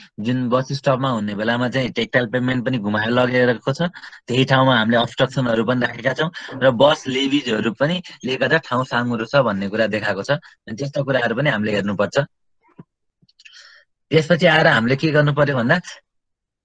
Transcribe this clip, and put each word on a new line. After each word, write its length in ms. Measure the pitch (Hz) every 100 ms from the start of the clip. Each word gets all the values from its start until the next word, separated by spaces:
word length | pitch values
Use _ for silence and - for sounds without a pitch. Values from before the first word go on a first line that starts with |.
| - -
जुन 280 | 110 127 123
बस 240 | 127 135
स्टपमा 360 | 139 139 127 135
हुने 260 | 117 104
बेलामा 340 | 101 110 120 123
चाहिँ 220 | 131 123
टेक्टाइल 360 | - 113 127 120
पेभमेन्ट 400 | 127 127 127 117
पनि 120 | 127
घुमाएर 320 | 101 104 110
लगेको 640 | 123 123 127 123 110 -
छ, 100 | 135 175 - - - -
त्यही 180 | 123
ठाउँमा 340 | 135 131 131 120
हामीले 180 | 110 117
अब्स्ट्रक्सनहरू 680 | 117 - 131 143 123 113
पनि 160 | 110 127 -
राखेका 260 | - 120
छौँ 180 | 131 160 - -
र 160 | 131 131
बस 360 | 113 143 151 -
लेभिजहरू 680 | 131 139 147 127 110 117
पनि 300 | - 143 180 - -
ले 120 | 127 131
गर्दा 220 | 127 160
ठाउँ 260 | - 127
साँघुरो 400 | 127 123 120 117
छ 120 | 113 143
भन्ने 320 | 117 98 101
कुरा 180 | 107 110
देखाएको 360 | 107 101 98
छ। 80 | 98
अनि 460 | 151 - _ - 110
त्यस्तो 280 | 139 143
कुराहरू 300 | 139 127 120
पनि 160 | 113 147
हामीले 220 | 110 107
हेर्नुपर्छ। 460 | 104 98 98 101 139 151 _ _ _ _ _ - _ _ _ _ _ - - - - _ _ -
त्यसपछि 360 | 160 147 170 175
आएर 200 | 160 160
हामीले 300 | 131 117 135
के 120 | 160
गर्नु 240 | 147 147
पर्यो 240 | 147 143 131
भन्दा, 240 | 117 175 - - _ _ _ _ _ _